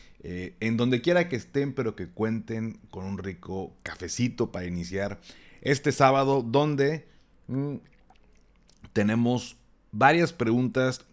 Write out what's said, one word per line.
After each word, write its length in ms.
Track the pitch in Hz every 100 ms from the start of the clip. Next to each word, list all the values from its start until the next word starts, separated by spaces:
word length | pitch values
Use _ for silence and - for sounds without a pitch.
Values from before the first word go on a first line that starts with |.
| - -
eh, 340 | 82 90 92 -
en 160 | 113 113
donde 260 | 123 123
quiera 280 | 165 175 175
que 80 | 120
estén, 340 | - 139 139
pero 240 | 127 113 -
que 140 | -
cuenten 720 | - 110 113 104 113 113 - -
con 160 | 95 95
un 120 | 98
rico 600 | 95 87 - 95 90 -
cafecito 720 | - - 87 - 123 - 113
para 140 | 92 90
iniciar 560 | 87 87 95 101 101 - - - -
este 320 | - 139 147
sábado, 480 | 131 135 135 135 135
donde, 680 | 117 135 151 139 139 156 - - _ _ -
mm, 280 | 131 143 139 - - _ - _ - _ _ _ _ -
tenemos 640 | 110 104 113 120 123 - - _ _ _
varias 400 | 107 135 165 170
preguntas, 720 | - 113 120 127 131 131 127 -